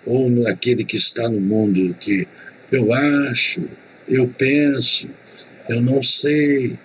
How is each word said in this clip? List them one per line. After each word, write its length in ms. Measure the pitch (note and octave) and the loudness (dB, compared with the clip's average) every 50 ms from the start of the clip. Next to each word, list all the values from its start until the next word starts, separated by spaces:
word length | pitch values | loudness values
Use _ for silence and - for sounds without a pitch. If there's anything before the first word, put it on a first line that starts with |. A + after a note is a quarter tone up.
| - | -2
Ou 240 | A#2+ A#2+ C3 C3 B2 | 0 0 2 2 2
naquele 540 | A#2+ A#2+ A#2+ A2 F#2+ F2 - B2 B2 G#2+ G#2+ | 2 2 2 0 -2 -2 0 0 0 0 -2
que 120 | - - | -4 -2
está 320 | G#2 - - - A#2+ A#2 A#2 | -2 -2 -2 -2 -2 -4 -2
no 120 | A2+ G#2 | -2 0
mundo 540 | F#2+ G2 G#2+ A2 A2 G#2 F#2+ F#2 F#2+ F2+ F2 - | 0 0 2 2 2 2 2 2 0 0 -2 -6
que 260 | - G#2 G2+ F#2+ F2 - - - - - - - - - | -4 -4 -2 -2 -2 -6 -12 -20 -20 -20 -20 -20 -6 -2
"eu 200 | - C3 A#2 G#2 | 0 0 2 2
acho, 800 | A#2 C3 C#3+ D3 C#3+ C#3+ C#3 C#3 A#2+ - - - - - - - - - - - - - - - | 2 2 2 2 2 0 0 0 0 0 0 -2 -2 -4 -8 -10 -12 -18 -20 -20 -20 -20 -6 -2
eu 180 | - C3 B2 B2 | 0 2 2 0
penso, 840 | - - C3+ C3 C#3+ D3 D3 C#3+ C#3 C3 B2 - - - - - - - - - - - - - - - - - | 0 -2 0 2 2 2 2 2 0 0 0 0 0 -2 -2 -8 -18 -20 -20 -20 -20 -18 -18 -18 -20 -16 -8 -4
eu 140 | A#2 A#2 | -2 0
não 200 | A#2+ B2+ C3+ C#3 | 2 2 2 2
sei"? 760 | B2 - - - - C#3+ D3+ D3+ D3 D3 C#3+ C3+ B2+ A2+ - - - | 2 2 0 2 2 2 2 2 2 2 2 0 0 -2 -6 -8 -16